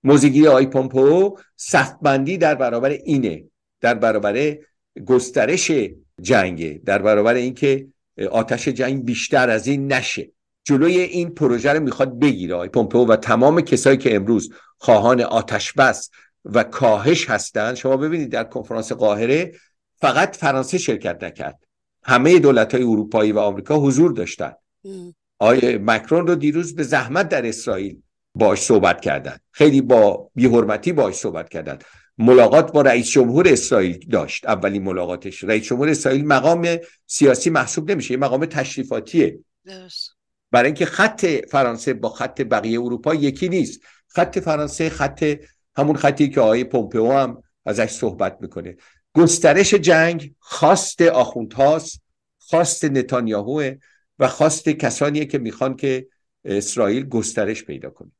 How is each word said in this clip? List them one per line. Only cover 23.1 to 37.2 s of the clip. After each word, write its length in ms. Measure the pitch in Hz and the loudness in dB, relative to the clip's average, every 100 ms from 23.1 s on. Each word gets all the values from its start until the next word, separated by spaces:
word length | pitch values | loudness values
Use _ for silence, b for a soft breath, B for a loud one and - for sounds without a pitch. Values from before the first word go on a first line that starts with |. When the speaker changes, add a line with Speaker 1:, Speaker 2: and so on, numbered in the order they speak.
| 113 107 | 0 0
Speaker 1:
و 80 | 107 | 0
آمریکا 400 | 104 98 - 151 | -2 -4 -2 0
حضور 320 | 139 131 170 | 2 2 2
داشتن. 420 | 120 87 - 80 - _ _ 196 | 2 -8 -10 -12 -14 _ _ -20
Speaker 2:
ام. 300 | 190 175 170 _ _ | -18 -20 _ _ _
Speaker 1:
آی 380 | - 127 123 113 | 2 4 2 0
مکرون 500 | 107 110 - 165 170 | 0 -2 0 0 0
رو 80 | 170 | 0
دیروز 400 | 147 156 170 175 | 0 -2 -6 -8
به 80 | |
زحمت 460 | 135 143 123 151 175 | -4 -2 -2 -4 -2
در 160 | 151 117 | -2 -4
اسرائیل 560 | 113 - 95 98 - _ _ _ - | -6 -6 -6 -6 -12 _ _ _ 2
باهاش 260 | 107 - | 2 2
صحبت 400 | - 113 92 85 | 4 4 4 2
کردن، 360 | - 71 - - _ | -2 -4 -6 -16 _
خیلی 300 | - 151 135 | 4 4 6
با 480 | 120 123 104 92 - - | 4 6 6 2 -10 0
بی‌حرمتی 560 | 123 117 104 104 - | 4 4 2 -2 -2
باهاش 240 | 165 110 90 | 0 0 -2
صحبت 340 | 107 82 80 | -8 -10 -12
کردن. 280 | 85 78 69 b b b - | -12 -12 -14 b b b 0
ملاقات 540 | 113 127 113 147 160 | 6 8 8 6 4
با 100 | 147 | 2
رئیس 280 | 139 120 117 | 4 2 2
جمهور 380 | 143 123 131 180 | 2 2 4 4
اسرائیل 600 | 135 - 117 92 85 - | 2 2 0 0 -4 -4
داشت، 360 | 104 71 - - | -4 -4 -8 -4
اولین 380 | 104 98 101 | -2 -2 -4
ملاقاتش. 600 | 95 92 87 90 98 - | -6 -6 -6 -8 -12 -12
رئیس 200 | 95 110 | -4 -2
جمهور 260 | 110 127 147 | -2 -2 -2
اسرائیل 360 | 151 143 135 147 | 0 0 -2 0
مقام 520 | 135 139 170 170 170 B B _ | 2 2 0 0 -4 B B _
سیاسی 420 | - | 2